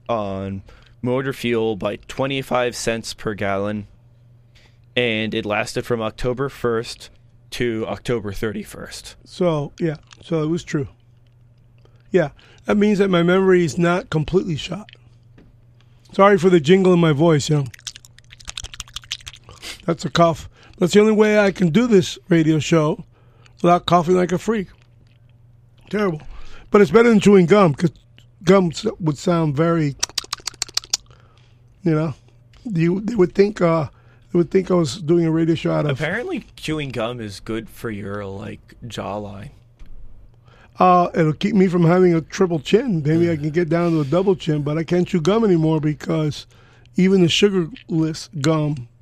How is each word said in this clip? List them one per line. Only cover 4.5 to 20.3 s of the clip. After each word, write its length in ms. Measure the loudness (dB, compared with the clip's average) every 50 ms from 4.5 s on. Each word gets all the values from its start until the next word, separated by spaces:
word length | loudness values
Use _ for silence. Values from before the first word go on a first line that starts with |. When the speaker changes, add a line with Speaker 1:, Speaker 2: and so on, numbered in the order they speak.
| _ -20 _ _ _ _ _ _ _
Speaker 1:
and 400 | -2 -2 0 -2 -2 -4 -4 -4
it 100 | -4 -4
lasted 400 | -2 -2 -4 -4 -4 -6 -8 -4
from 160 | -4 -4 -4
October 480 | -4 -6 -6 -6 -6 -6 -4 -4 -6 -8
first 640 | -8 -6 -4 -2 -2 -2 -6 -8 -14 -16 -18 -20 -20 _ _ -20 _ -20 _ _
to 340 | -8 -6 -4 -4 -4 -4 -6 -6
October 440 | -8 -10 -6 -4 -4 -4 -4 -8 -8
thirty-first. 840 | -6 -6 -6 -6 -8 -12 -14 -16 -18 -18 -16 -16 -18 -18 -20 -20 -20 -20
Speaker 2:
So, 460 | -20 -6 -2 -2 0 0 -2 -4 -8 -8 -6
yeah, 180 | -6 -6 -6 -6 -14 _ -20 -20 -10
so 180 | -6 -4 -4
it 60 | -2 -2
was 160 | -4 -4 -6
true. 240 | -6 -6 -6 -6 -6 -10 _ _ _ _ _ _ _ _ _ _ _ _ _ _ _ _ _ _ _ _ _ _ _
Yeah, 200 | 0 0 0 0 -4 -14 -20 -20 -20 -20 -4
that 100 | -2 0
means 220 | 2 4 2 4 2
that 120 | 2 2
my 100 | 2 2
memory 420 | 2 4 4 4 4 4 4 4 2
is 140 | 0 0 0
not 320 | 0 2 0 0 -4 -4
completely 460 | -4 -4 -4 0 0 -2 0 0 -6
shot. 340 | -6 -6 -10 -10 -12 -12 -18 -20 -20 _ -20 -20 _ _ -20 -20 -20 -20 -20 _ _ _ _ _ _ _ _ _ _ _ _ 2
Sorry 240 | 4 6 6 6 6
for 100 | 4 4
the 100 | 4 4
jingle 320 | 6 6 4 6 6 4 4
in 60 | 4
my 120 | 4 4
voice, 380 | 4 4 4 4 4 2 2 0
you 80 | -2 -2
know. 80 | -2 -4 -10 -16 -20 -20 -20 -20 -20 -20 -20 -20 -20 -20 -20 -20 -20 -16 -14 -14 -14 -16 -16 -18 -18 -16 -16 -20 -14 -14 -16 -14 -14 -18 -20 -20 -20 -20 -20 -20 -18 -18 -18 -12 -6
That's 200 | -6 -6 -4 -4
a 40 | -4
cough. 400 | 2 4 4 4